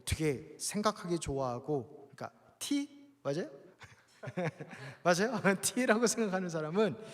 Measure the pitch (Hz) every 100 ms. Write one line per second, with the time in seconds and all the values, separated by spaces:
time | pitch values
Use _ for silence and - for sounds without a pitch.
0 | - - 156 120 - - - 202 214 208
1 | 175 170 - 135 131 120 135 147 117 -
2 | - - 117 - - _ - 285 285 -
3 | - _ 139 143 294 - - - - -
4 | _ _ - - 170 - 151 - 135 -
5 | 170 175 220 220 170 196 - 247 247 220
6 | 240 - 214 185 180 160 156 185 214 120
7 | -